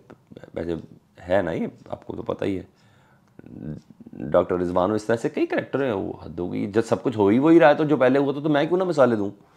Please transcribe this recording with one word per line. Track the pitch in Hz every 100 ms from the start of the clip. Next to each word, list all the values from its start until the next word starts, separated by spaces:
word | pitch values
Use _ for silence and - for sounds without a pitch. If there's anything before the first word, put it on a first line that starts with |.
| - - - - -
वैसे | - 85 82 80 - _ -
है | 90 95
ना, | 85
ये | 101 226 - -
आपको | - -
तो | 90
पता | - - 101
ही | 92
है। | 87 _ _ _ _ _ _ - - - 76 76 - - -
डॉक्टर | - 67 87 90 90
रिजवान, | 90 90 92
इस | 107 -
तरह | 117
से | 147
कई | - 339
कैरेक्टर | 349 - 131
हैं, | 135
वो | 98 90 -
हद | 82 82
होगी, | 90 104 110
जब | 101
सब | 113 107
कुछ | 139 107
हो | 101
ही | 117
वही | 151 165
रहा | 156
है, |
तो | 151
जो | 156 143
पहले | 127 135
हुआ | 139
था, | 139
तो | 156
मैं | 147 156
क्यों | 180
ना |
मिसालें | 185 151 123 110
दूँ। | 101 - _